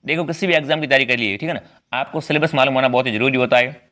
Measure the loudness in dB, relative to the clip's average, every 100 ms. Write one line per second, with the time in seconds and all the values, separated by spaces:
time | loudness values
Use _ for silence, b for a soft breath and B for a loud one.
0 | -2 -4 -2 -4 -2 -2 -2 -4 2 2
1 | 2 0 -2 -4 -6 -8 b b _ -6
2 | -4 -6 -2 0 0 2 2 4 2 2
3 | 0 0 0 2 2 2 2 -6 _